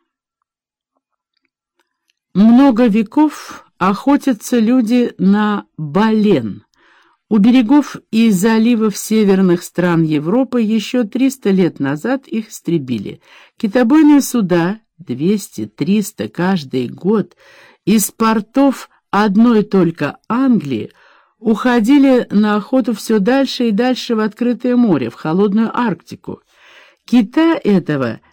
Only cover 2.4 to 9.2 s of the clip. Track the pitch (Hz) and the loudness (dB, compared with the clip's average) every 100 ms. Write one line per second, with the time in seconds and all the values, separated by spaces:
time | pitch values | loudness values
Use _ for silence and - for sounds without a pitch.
2.4 | 220 233 277 220 247 202 226 - 302 - | 6 6 4 4 2 0 -2 0 0 -2
3.4 | - - _ - 185 202 - 285 277 240 | -16 -20 _ -6 -4 -2 0 0 0 -4
4.4 | - 240 214 254 214 247 240 - 185 208 | -2 0 2 0 2 0 0 0 2 2
5.4 | 208 208 - - 156 151 220 220 208 160 | 0 -4 -8 -12 -6 -2 0 2 2 0
6.4 | 110 98 _ _ _ _ _ _ - 214 | -2 -12 _ _ _ _ _ _ -2 2
7.4 | 214 247 214 294 262 - - 220 226 185 | 4 4 4 2 0 -6 -6 0 2 2
8.4 | 220 220 226 233 220 208 - 220 | 2 2 2 0 0 -4 -2 0